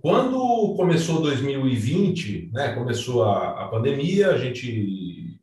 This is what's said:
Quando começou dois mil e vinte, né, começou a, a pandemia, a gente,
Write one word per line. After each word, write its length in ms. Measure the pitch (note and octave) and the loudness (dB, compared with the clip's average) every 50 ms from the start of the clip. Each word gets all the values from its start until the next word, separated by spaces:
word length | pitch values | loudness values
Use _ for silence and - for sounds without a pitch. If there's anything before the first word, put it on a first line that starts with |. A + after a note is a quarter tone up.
Quando 720 | - E3 G3 A#3+ C4 C4 B3+ B3+ B3+ B3 A#3+ A3+ G#3 F#3 - F3 | 0 2 4 4 4 2 0 0 2 2 2 2 2 0 2 2
começou 440 | F3+ F3 E3 - - - D#3+ D#3+ | 2 4 4 2 2 0 0 0
dois 200 | D#3+ D3 C#3 B2 | 2 0 0 0
mil 260 | C#3 C#3 C3+ C3+ C3 C3 | 0 -2 -2 0 0 0
e 80 | A#2+ | 0
vinte, 760 | G#2+ G#2 B2+ D#3+ F#3+ G3+ F3+ - - - G#2 G2 E2 - - A2 | 0 0 0 2 2 2 2 2 -2 -4 -6 -6 -8 -8 -6 -4
né, 200 | B2+ C#3+ - - | -4 -4 -4 -4
começou 520 | B2 A#2+ B2 A2 G2+ G2 A#2 B2 A#2+ A2+ | -4 -4 -4 -4 -4 -4 -2 0 2 2
a, 400 | G#2 G2 - - - - - - | 2 2 2 0 -4 -4 -6 -8
a 20 | - | -4
pandemia, 640 | - A2 A#2 C#3 C#3 C#3 D3 E3+ F#3+ G3+ G3+ F#3 | -2 0 0 0 0 0 0 0 2 4 4 4
a 60 | D3 A#2+ | 4 2
gente, 1000 | B2 B2 A#2 - A#2+ A#2+ A2 G#2+ G2+ F#2+ F#2+ F#2+ F#2 F2 E2 - E2+ - - - | 0 -2 -4 -6 -6 -6 -4 -2 -2 -2 -4 -6 -8 -10 -10 -10 -12 -14 -14 -14